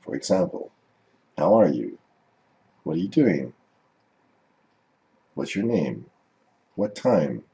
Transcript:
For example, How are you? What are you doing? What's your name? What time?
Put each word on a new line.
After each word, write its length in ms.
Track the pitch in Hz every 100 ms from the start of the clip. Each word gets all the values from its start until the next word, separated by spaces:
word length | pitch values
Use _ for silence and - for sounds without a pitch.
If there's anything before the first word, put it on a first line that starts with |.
For 120 | - -
example, 540 | - 95 87 - - _ _ _ _ _ _ -
How 160 | 76
are 140 | 110 98
you? 300 | 65 57 - _ _ _ _ _ _ _ _
What 120 | - 78
are 40 |
you 80 | 95
doing? 460 | - 135 78 64 - _ _ _ _ _ _ _ _ _ _ _ _ _ _ _ _ _
What's 200 | - 67 -
your 80 |
name? 420 | 110 117 69 57 - _ _ _ _ _ _ -
What 180 | 104
time? 500 | - 262 220 147 117 -